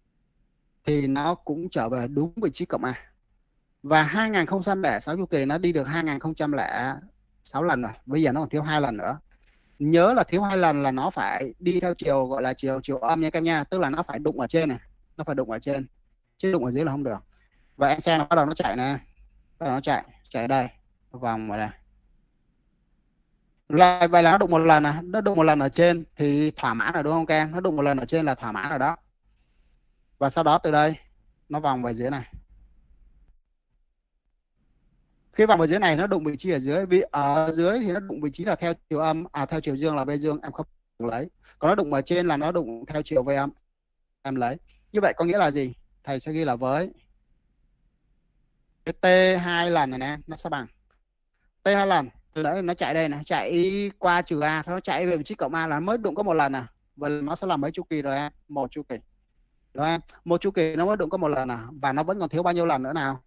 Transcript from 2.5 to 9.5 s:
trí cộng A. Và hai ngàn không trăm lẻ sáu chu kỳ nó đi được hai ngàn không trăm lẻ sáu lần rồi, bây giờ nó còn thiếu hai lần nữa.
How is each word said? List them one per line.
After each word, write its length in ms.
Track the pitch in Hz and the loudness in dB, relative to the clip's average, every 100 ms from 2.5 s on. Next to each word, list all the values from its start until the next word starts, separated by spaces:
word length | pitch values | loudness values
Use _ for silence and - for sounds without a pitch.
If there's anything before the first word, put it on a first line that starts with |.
trí 120 | - 175 | -4 -6
cộng 180 | 120 | -4
A. 120 | 127 127 - _ _ _ _ _ _ _ | -4 -8 -12 _ _ _ _ _ _ _
Và 200 | 143 156 | 2 4
hai 260 | 151 190 220 | 4 2 0
ngàn 160 | 202 156 | 0 0
không 160 | 196 | 0
trăm 200 | 185 196 | -2 0
lẻ 180 | 165 104 | 0 -2
sáu 180 | - 170 | -2 -4
chu 80 | 180 | -2
kỳ 200 | 151 135 | 0 0
nó 120 | 156 | 0
đi 160 | 180 | 0
được 100 | 160 | 0
hai 200 | 131 165 | -2 -2
ngàn 160 | 160 139 | -2 -2
không 160 | 160 156 | -4 -4
trăm 160 | 151 | -2
lẻ 440 | 139 - 110 127 139 - _ _ _ | -2 -2 -2 -4 -6 -12 _ _ _
sáu 200 | - 135 | -6 -2
lần 180 | 131 127 | 0 0
rồi, 100 | 117 - - | -2 -10 -4
bây 160 | 147 | 0
giờ 100 | 151 | 2
nó 80 | 135 | 0
còn 100 | 151 | -2
thiếu 120 | 151 | -4
hai 200 | 151 151 | -2 0
lần 160 | 139 107 | 0 -2
nữa. 220 | 101 151 - _ _ | -6 -8 -12 _ _